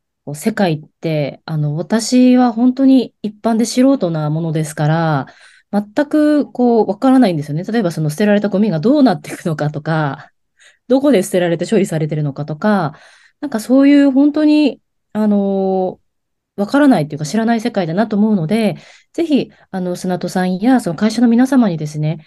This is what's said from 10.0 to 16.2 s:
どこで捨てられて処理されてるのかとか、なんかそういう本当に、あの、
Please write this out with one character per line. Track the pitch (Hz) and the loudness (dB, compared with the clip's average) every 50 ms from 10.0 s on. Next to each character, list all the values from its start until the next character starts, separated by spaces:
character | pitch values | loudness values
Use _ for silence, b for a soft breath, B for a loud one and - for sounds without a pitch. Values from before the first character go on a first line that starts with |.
| 151 139 - - - - _ _ _ _ _ b b b b b _ - | -2 -4 -6 -8 -14 -20 _ _ _ _ _ b b b b b _ 0
ど | 247 269 | 0 2
こ | 269 302 | 2 2
で | 247 185 190 | 2 2 0
捨 | - | 0
て | - 180 | -2 -2
ら | 175 170 | 0 0
れ | 170 160 | -2 -2
て | 175 - | -2 -2
処 | 233 208 | 0 0
理 | 196 | 0
さ | - 170 156 | 0 -2 -4
れ | 160 156 | -4 -2
て | 160 | -2
る | 151 147 | -4 -4
の | 143 135 | -4 -4
か | - 143 | -6 -8
と | 151 156 151 | -10 -8 -4
か、 | - 214 208 196 165 143 b b b b b b b b b _ | -2 0 0 0 0 -4 b b b b b b b b b _
な | 285 277 | -10 -8
ん | |
か | - 220 | -8 -8
そ | 220 - 254 269 | -2 0 2 4
う | 277 277 | 6 6
い | 285 285 | 6 6
う | 277 277 | 4 4
本 | 254 269 285 294 | 4 4 2 2
当 | 285 302 302 | 2 2 2
に、 | 302 302 302 302 247 - - _ _ _ _ _ _ _ | 2 2 2 2 0 -2 -4 _ _ _ _ _ _ _
あ | 208 214 208 | -2 0 0
の、 | 202 202 196 196 196 196 190 190 190 190 185 185 - - _ _ _ _ | 0 0 0 0 -2 -2 -2 -2 -2 -2 -2 -4 -6 -10 _ _ _ _